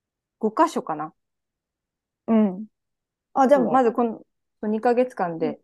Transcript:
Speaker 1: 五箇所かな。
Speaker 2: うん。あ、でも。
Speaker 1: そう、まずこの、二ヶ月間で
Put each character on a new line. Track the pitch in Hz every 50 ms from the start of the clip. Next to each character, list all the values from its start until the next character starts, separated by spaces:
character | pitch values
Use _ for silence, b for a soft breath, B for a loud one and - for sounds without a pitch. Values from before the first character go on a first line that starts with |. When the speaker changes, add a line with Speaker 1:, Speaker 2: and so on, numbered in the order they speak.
| _ _ _ _ _ _ _ _
Speaker 1:
五 | - 214 214
箇 | - 320 311
所 | - 247 -
か | - 160
な。 | 151 156 160 - _ _ _ _ _ _ _ _ _ _ _ _ _ _ _ _ _ _ _ _ _ _ -
Speaker 2:
う | 226
ん。 | 220 214 196 185 190 220 - _ _ _ _ _ _ _ _ _ _ _ _ -
あ、 | 277 269 247
で | 285 277
も。 | 247
Speaker 1:
そ | 196
う、 | 247
ま | 269 254
ず | 226
こ | 247 254 240
の、 | 226 214 - - _ _ _ _ _ _ _
二 | - 214 214 220
ヶ | 220 247 240
月 | 240 254 254 -
間 | - 190 175 165 160
で | 165 151 151 -